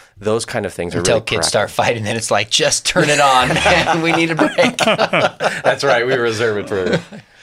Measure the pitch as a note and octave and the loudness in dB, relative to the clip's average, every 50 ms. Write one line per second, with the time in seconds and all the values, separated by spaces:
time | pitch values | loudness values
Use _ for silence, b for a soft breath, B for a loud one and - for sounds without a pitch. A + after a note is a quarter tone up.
0 | B B B - G2+ G#2 G#2+ A#2 - - - A#2 G#2 F#2 - - F2 F2 E2 F2 | B B B -8 -4 -2 -2 -2 -2 -4 -4 -4 -4 -4 -6 -6 -6 -4 -4 -2
1 | E2+ - A#2+ A2 A2 - A#2+ - E2 - - A2 G2+ F2 - - C3 C3+ B2 A2+ | 0 0 0 0 -2 -2 -4 -2 -2 0 0 0 0 0 -2 0 0 0 0 -2
2 | A2 G#2 A#2+ A2+ A2 - A#2+ G2+ A2 - - - D#3 C#3+ - - - - - F3+ | -2 -4 -4 -4 -2 0 0 0 0 0 0 0 0 0 0 -2 -2 -2 0 0
3 | E3 D3 D3 C#3+ C#3+ C#3 C3 B2+ B2+ B2+ E3 D#3+ - - F3+ E3 D3+ - D#3+ E3+ | 2 2 2 4 4 4 4 4 4 2 0 0 2 2 2 2 2 0 0 0
4 | D#3+ E3 E3 E3 E3 E3 E3 D#3 - - - - - B3 - - - A3+ G#3 - | 0 0 0 0 0 0 0 0 0 0 2 2 0 0 0 0 0 0 0 0
5 | A3 - - E3 - F3+ - - B3+ G3 F3 - - C3 B2 - C#3 C#3 B2+ A#2 | 0 0 0 0 0 0 -2 -2 -4 -4 -2 -2 0 0 0 2 2 2 2 2
6 | A#2+ B2+ C3+ B2+ A#2+ A#2 A2 G#2+ A#2+ A2+ G#2+ G#2 F#2 - G#2 F#2+ F#2 F2+ - E3 | 2 0 0 0 0 0 0 0 0 0 0 -2 -4 -2 -2 -2 0 0 -2 -2
7 | - - - - B B B B | -4 -6 -16 -20 B B B B